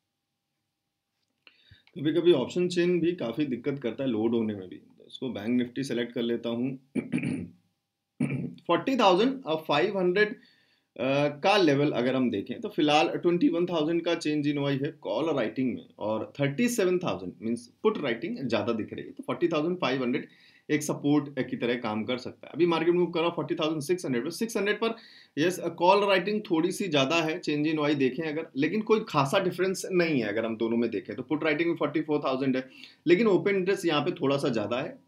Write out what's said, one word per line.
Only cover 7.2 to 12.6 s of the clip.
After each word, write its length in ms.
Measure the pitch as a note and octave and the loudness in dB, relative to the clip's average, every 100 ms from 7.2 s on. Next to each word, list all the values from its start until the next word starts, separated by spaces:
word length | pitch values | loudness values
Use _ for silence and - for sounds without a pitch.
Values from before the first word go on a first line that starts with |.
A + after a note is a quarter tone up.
| - - - - _ _ _ _ _ _ C#3+ C3+ - - - | -4 -6 -8 -16 _ _ _ _ _ _ -4 -2 -6 -10 -2
फ़ोर्टी 280 | E3+ - C4+ | 0 0 4
थाउजेंड 460 | G3+ F3+ B3+ - D3 | 4 6 4 0 -4
फ़ाइव 500 | D#3 - D3 F#3+ G3 | -4 0 0 2 0
हंड्रेड, 320 | F3+ F#3 G#3+ | 0 2 2
अ, 1080 | - - _ _ _ _ - B2+ C#3+ D3 C#3+ | 0 -16 _ _ _ _ -6 -2 2 0 0
का 140 | F#3+ G#3 | 2 4
लेवल 340 | D#3+ C#3 D3 | 4 4 2
अगर 240 | A2 B2 C3 | 2 0 2
हम 160 | B2 | 0
देखें 300 | G2+ F#2 G2+ | -2 -4 -8